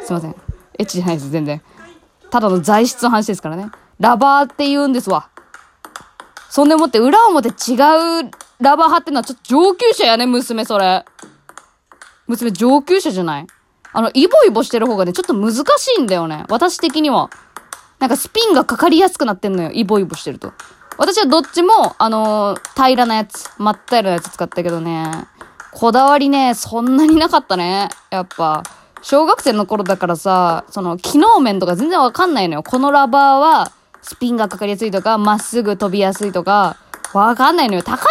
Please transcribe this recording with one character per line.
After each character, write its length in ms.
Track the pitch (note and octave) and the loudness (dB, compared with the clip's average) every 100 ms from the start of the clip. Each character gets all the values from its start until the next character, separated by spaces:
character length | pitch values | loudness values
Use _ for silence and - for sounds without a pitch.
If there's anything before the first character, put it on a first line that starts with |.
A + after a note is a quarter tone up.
す 60 | - | -8
い 40 | |
ま 60 | F3 | -8
せ 80 | D#3+ | -8
ん。 80 | - - - _ - | -14 -14 -14 _ -8
エ 40 | |
ッ 20 | G#3+ | -6
チ 100 | F3 | -4
じ 60 | |
ゃ 20 | F3+ | -4
な 80 | |
い 40 | E3 | -4
で 40 | |
す、 80 | C#3 | -4
全 160 | D#3+ D3 | -6 -4
然。 160 | D3 _ _ - - _ _ - | -8 _ _ -20 -20 _ _ -4
た 80 | A#3+ | -2
だ 100 | G#3+ | 0
の 120 | F#3 | 0
材 260 | C#3+ G#3 A#3+ | 2 2 2
質 160 | - | 0
の 80 | A#3+ | -2
話 160 | A3+ A3 | 0 -2
で 80 | F#3+ | -6
す 80 | |
か 60 | D#3+ | -8
ら 60 | E3 | -10
ね。 140 | G#3 - _ - | -12 -16 _ 0
ラ 180 | G#3 A#3+ | 2 4
バ 240 | C4+ C#4 | 4 2
ー 100 | C#4+ | 0
っ 40 | - | -2
て 120 | C#4+ | -2
言 140 | C#4+ | 0
う 60 | C#4+ | 0
ん 40 | |
で 100 | B3 | -2
す 80 | G#3+ | -2
わ。 180 | E3+ - - _ - _ _ - - - - - - - | -4 -6 -20 _ -20 _ _ -20 -20 -20 -20 -20 -20 -6
そ 160 | - D4 | 2 4
ん 40 | |
で 60 | D#4 | 4
も 120 | D#4 | 2
っ 20 | |
て 80 | A3+ | 2
裏 300 | B3 G4+ A4+ | 4 6 6
表 220 | D#4+ A#3 | 4 -2
違 260 | - - A#3+ | -6 -4 2
う 560 | C#4+ D#4+ E4 E4 C4+ - - - | 4 4 2 -4 -6 -12 -20 -2
ラ 160 | C4 D4+ | 2 4
バ 100 | D#4+ | 4
ー 40 | |
貼 80 | D#4+ | 2
っ 60 | |
て 80 | E4 | -2
ん 20 | |
の 60 | C#4 | -6
は 40 | |
ち 100 | A3 | -6
ょ 20 | B3+ | -10
っ 40 | |
と 40 | |
上 320 | - C4 F#4 F#4+ | -2 2 2 2
級 160 | A#4+ | 0
者 120 | - E4+ | 2 2
や 120 | A3+ | 2
ね、 80 | B3+ | 0
娘、 400 | B3 C4+ A3+ A3 | -2 -2 -6 -4
そ 140 | G#3+ | 0
れ。 260 | F#3 F#3 - _ - _ _ - _ _ _ _ - _ - | 0 0 -4 _ -20 _ _ -20 _ _ _ _ -20 _ -10
娘、 260 | A3+ A#3 | -6 -4
上 300 | F3 A#3+ C#4 | 0 2 2
級 180 | C#4 F#4+ | 2 0
者 120 | D#4+ | 0
じ 100 | F#3 | -4
ゃ 20 | |
な 160 | E3+ C#3+ | -6 -6
い？ 80 | E3 _ _ _ _ | -12 _ _ _ _
あ 80 | - | -4
の、 100 | A3+ | -2
イ 140 | C4 C#4+ | 2 4
ボ 60 | D#5 A#4 | 6 4
イ 20 | |
ボ 140 | G#3+ | 2
し 60 | B3+ | -2
て 100 | A#3 | -2
る 80 | B3 | -2
方 100 | G#3 | -2
が 80 | F3+ | -2
ね、 80 | |
ち 60 | F3+ | -2
ょ 20 | |
っ 20 | |
と 100 | F4+ A3+ | -4 -2
難 180 | G#3+ | -2
し 100 | A3+ C#4+ C#5 - A#4 | -2 0 0 0 -2
い 40 | |
ん 60 | A#3 | 0
だ 80 | F#3 | -2
よ 120 | E3 | -4
ね。 180 | D#3 - | -8 -4
私 280 | A3 - F4 | 0 0 -2
的 240 | D#4 C#4 | -4 -2
に 100 | D4+ | 0
は。 180 | A3 D3 - _ - - - _ - | 0 -2 -8 _ -20 -20 -20 _ -4
な 100 | C4 | -2
ん 20 | |
か 60 | C#4+ | -2
ス 140 | - | -4
ピ 160 | - A4+ | -2 2
ン 80 | |
が 100 | D4+ | 2
か 140 | - A#3 | 0 0
か 100 | F4 | 2
り 100 | E4 | 4
や 120 | F#4 | 2
す 80 | - | 0
く 80 | C4 | -4
な 80 | |
っ 40 | F#3+ | -4
て 120 | G#3 | -4
ん 80 | F#3+ | -4
の 60 | |
よ。 80 | E3 | -6
イ 100 | - | -4
ボ 160 | G3+ G#3 | -2 0
イ 60 | F3+ | -2
ボ 100 | E3 | -8
し 80 | |
て 80 | - | -12
る 80 | B2+ | -12
と。 140 | - - - _ - - | -14 -18 -20 _ -14 -4
私 200 | - F#4+ | -2 0
は 80 | E4 | 2
ど 140 | D#4 | 0
っ 20 | C#4 | 0
ち 120 | - | 0
も、 320 | F4 A4 A#3+ - | 2 4 2 0
あ 100 | A3 | -2
の 480 | A3 A3 G#3+ G3+ F#3+ | 0 -2 0 -2 -4
ー、 260 | - - | -8 0
平 220 | C4 B3+ | 2 2
ら 20 | A#3+ | 0
な 100 | A3 | 0
や 100 | G#3+ | -4
つ、 240 | - - - | -10 -16 -6
真 140 | G#3 | -4
っ 80 | G#3 - | -4 -2
平 180 | A#3+ | -2
ら 60 | G3 | 0
な 40 | F3 | -2
や 40 | |
つ 80 | - | -6
使 160 | - E3+ | -10 -8
っ 20 | |
た 160 | - | -6
け 60 | F3 | -6
ど 100 | E3+ | -4
ね。 480 | E3 E3 D#3+ D#3+ - - - - - | -6 -6 -6 -10 -14 -20 -20 -20 -20
こ 180 | - A#3 | -2 0
だ 140 | A3+ C4+ | 4 4
わ 120 | C#4+ | 4
り 120 | C#4 | 2
ね、 240 | C#4 C4 | 2 2
そ 280 | A#3 - A3+ | -2 -6 -6
ん 140 | A#3+ C4 | 0 2
な 100 | D#4 | 4
に 120 | D#4 | 4
な 100 | E4 | 4
か 120 | D#4+ | 0
っ 60 | - | 0
た 120 | F3+ | -4
ね。 320 | F3 F#3+ G3+ - - | -2 -4 -4 -8 -10
や 120 | F#3+ | -8
っ 60 | F3+ - | -8 -4
ぱ、 260 | D#3+ D#3 - - _ - | -4 -4 -8 -18 _ -16
小 240 | - C#4 E4 | 0 2 2
学 160 | G#4+ | 0
生 100 | - | 0
の 140 | G#3+ G3+ | -2 -2
頃 180 | G#3+ | -4
だ 140 | F#3+ F#3+ | -2 -2
か 100 | F3 | -2
ら 80 | E3+ | -4
さ、 480 | G3 F#3 F3 E3 - | 0 2 2 -2 -6
そ 120 | - | -8
の、 140 | F3+ E3+ | -8 -8
機 200 | - D4 | -2 2
能 240 | G4+ A4 | 6 4
面 180 | B3+ G3 | 4 0
と 60 | F3+ | -2
か 100 | F3 | -2
全 140 | D4 | 0
然 100 | F4+ | 2
わ 100 | B3+ | 0
か 120 | B3 F4+ | 0 -2
ん 80 | |
な 80 | C4+ | 0
い 60 | F3+ | -2
の 80 | D3+ | -4
よ。 80 | |
こ 160 | - B3+ | -4 -2
の 100 | C#4 | 2
ラ 160 | C#4+ C#4 | 2 2
バ 260 | C#4 C#4 | 4 4
ー 60 | C4+ | 4
は、 300 | D4+ D4 F3+ _ _ _ | 4 2 0 _ _ _
ス 160 | - - | -20 -8
ピ 140 | B3 | -4
ン 60 | A#3+ | -2
が 100 | G#3 | -4
か 100 | F#3+ | -6
か 60 | G#3 | -8
り 60 | |
や 60 | G3+ | -6
す 80 | A3 | -4
い 60 | |
と 100 | F#3+ | -4
か、 160 | G#3 A3 | -2 0
ま 160 | G#3 | 2
っ 60 | G#3 | 0
す 220 | - A#3 | -2 -4
ぐ 140 | G#3 G3 | -2 -2
飛 160 | G3+ | -2
び 80 | G3 | 0
や 140 | F#3+ | -2
す 120 | G3 G#3 | -2 -6
い 60 | |
と 140 | F3+ E3+ | -4 0
か、 320 | G#3 F#3 - _ - - | 2 0 -4 _ -18 -6
わ 220 | G3+ G#3+ A#3+ | 0 2 4
か 160 | C4+ | 2
ん 60 | E4+ | 2
な 80 | C4 | 0
い 20 | |
の 60 | F#3 | -2
よ。 80 | |
高 240 | - A3+ D5 | -4 -2 2